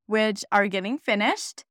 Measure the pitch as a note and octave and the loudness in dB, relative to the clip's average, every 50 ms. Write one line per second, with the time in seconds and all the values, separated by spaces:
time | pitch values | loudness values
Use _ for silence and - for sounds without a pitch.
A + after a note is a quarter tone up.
0 | _ - G#3 A3 G#3+ G#3+ G3+ G3+ - - - G3+ G3+ G#3 F#3+ G3 F#3 G3+ B3+ D4+ | _ -2 2 2 2 2 0 -4 -4 0 2 2 2 2 0 -4 -4 -4 -6 -4
1 | - - G#3+ G3+ G#3 C4 F#4+ A4 - - - - - _ | -2 0 0 2 2 0 0 -2 -4 -12 -14 -16 -20 _